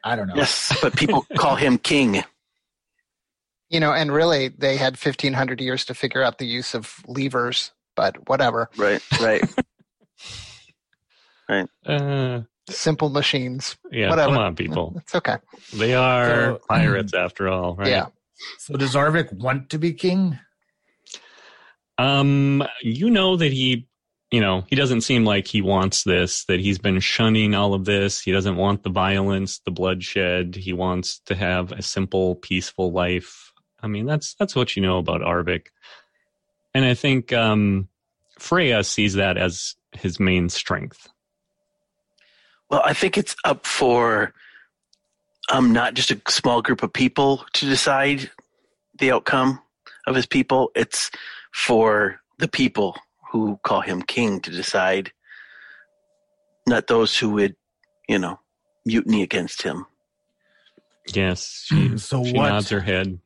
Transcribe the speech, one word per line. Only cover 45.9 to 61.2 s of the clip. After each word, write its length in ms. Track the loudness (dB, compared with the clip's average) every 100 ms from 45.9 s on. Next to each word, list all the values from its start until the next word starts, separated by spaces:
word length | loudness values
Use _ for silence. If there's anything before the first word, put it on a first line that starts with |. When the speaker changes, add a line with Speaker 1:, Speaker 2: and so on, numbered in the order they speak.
| 0
Speaker 2:
just 160 | -2
a 100 | -2 -2
small 320 | 0 2 2
group 220 | 2 -2
of 100 | -2
people 500 | 0 0 4 2 2 -2
to 120 | -4 0
decide 640 | 2 2 2 2 -2 -6 -16 _ _ _ _ _ 0
the 120 | 2
outcome 480 | 2 2 2 2 0 _ _ -20 -10 -2
of 100 | -2
his 120 | 2
people. 420 | 0 2 2 2 0
It's 340 | -2 -4 -6 -8 -18 -18 -14
for 720 | -6 2 4 4 4 0 -4 _ -8
the 100 | -6
people 480 | 0 0 2 -2 -4 _ _ -6
who 280 | -2 -2 -2
call 180 | -2 -2
him 220 | -2 -6
king 360 | -4 -2 0 -2
to 100 | -6
decide, 600 | -8 -4 0 2 0 -4 _ _ -20 -20 -20 -20 -20 _ _ _ _ _ _ _ _ -2
not 180 | -2 2
those 320 | 2 4 0
who 140 | 0
would, 240 | 0 0 -2 _ _ _ _ -2
you 120 | -2
know, 200 | -2 -10 _ _ _ _ -2
mutiny 380 | -2 2 0
against 400 | 0 -4 -6 -6
him. 240 | -8 -8 -12 _ _ _ _ _ _ _ _ _ _ _ -8
Speaker 4:
Yes, 520 | -2